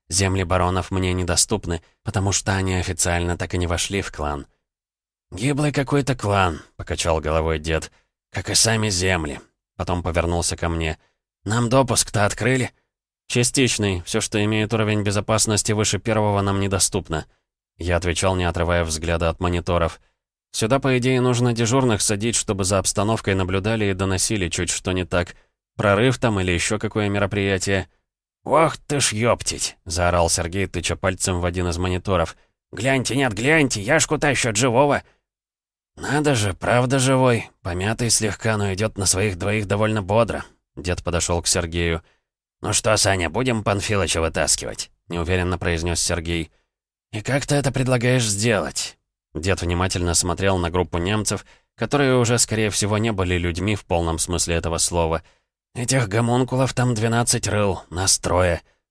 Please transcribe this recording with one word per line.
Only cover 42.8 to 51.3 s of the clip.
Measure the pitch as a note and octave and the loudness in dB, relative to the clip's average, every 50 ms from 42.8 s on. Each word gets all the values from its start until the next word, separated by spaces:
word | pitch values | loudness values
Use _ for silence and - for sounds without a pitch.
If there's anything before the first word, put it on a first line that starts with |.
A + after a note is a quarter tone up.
| - A2+ A2 | 2 2 2
Саня, | G2+ - G2+ F#2+ F#2+ F2 D#2 | 4 4 2 2 2 0 -2
будем | D2+ G#2+ C3 C3 A#2+ A2 G2+ | -2 -2 -2 0 0 0 0
Панфилыча | A#2 G2+ G2 - - G#2+ G2+ F2+ D#2 - F2 | 0 0 0 0 0 0 0 0 0 0 0
вытаскивать?» — | D#2+ D#2+ - F2+ D2+ C#2+ - - - A#1+ A1 - - - _ _ _ _ | 0 0 0 0 0 0 0 -2 -2 -8 -10 -10 -12 -14 _ _ _ _
неуверенно | E2 F2 E2+ D#2+ F#2 F#2 F2+ F2+ F2+ F2 | -4 -4 -2 0 0 0 0 0 -2 -2
произнёс | - F#2 E2+ E2 D#2+ F2+ E2+ D#2+ | -2 -2 -2 -2 -2 -2 -2 -2
Сергей. | - - F2 E2+ E2 D#2+ E2+ E2+ D#2+ - _ _ _ _ _ _ _ _ _ _ _ _ | -2 -2 -2 -4 -2 -4 -4 -4 -4 -6 _ _ _ _ _ _ _ _ _ _ _ _
«И | - G#2+ | -12 -10
как | G#2 - B2 C#3+ C3 | -6 -4 -4 -4 0
ты | - D3 | 0 0
это | C#3+ C3 C#3 | 0 0 0
предлагаешь | A#2+ C3 C3 B2 C3 B2 A2+ B2 B2+ C3 A#2+ | 0 0 0 0 0 2 2 2 2 2 2
сделать?» | A2 G2+ G2+ G#2+ A#2+ A2+ F#2+ D#2+ C#2+ - - - - - _ _ _ _ _ _ _ _ | 0 -2 0 2 2 2 2 0 -2 -4 -6 -8 -8 -10 _ _ _ _ _ _ _ _
Дед | D#2 D#2 G2 F#2+ - | -6 -2 0 0 0
внимательно | - E2+ F2 F2 F2+ F#2+ - G2 F2 F2 E2+ | 0 0 0 0 0 0 0 -2 0 0 0
смотрел | - - F2+ E2+ - F#2+ G2 F#2+ F#2 | 0 0 0 -2 0 2 2 2 2
на | F2 E2+ | 0 0
группу | E2 F2+ F2+ E2 - F2 | 0 0 -2 0 -2 -2
немцев, | E2+ F#2 G#2+ G#2+ G#2 - | -2 0 0 0 0 -2